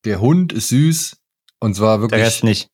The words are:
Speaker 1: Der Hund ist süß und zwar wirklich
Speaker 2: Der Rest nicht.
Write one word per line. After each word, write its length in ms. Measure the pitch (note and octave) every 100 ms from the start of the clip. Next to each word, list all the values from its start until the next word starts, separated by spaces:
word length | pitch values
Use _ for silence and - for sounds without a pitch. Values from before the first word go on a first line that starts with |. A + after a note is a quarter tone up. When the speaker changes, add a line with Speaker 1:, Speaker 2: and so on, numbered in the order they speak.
| A2
Speaker 1:
Der 160 | G2+
Hund 320 | A#2 F3 F3+
ist 160 | A2 -
süß 480 | B2+ D#3 D#3+ - - _ _ _ -
und 140 | A2 G2
zwar 240 | A2 A2
wirklich 200 | A2 A2
Speaker 2:
Der 80 | A2+
Rest 160 | A2 A2+
nicht. 240 | G2+ -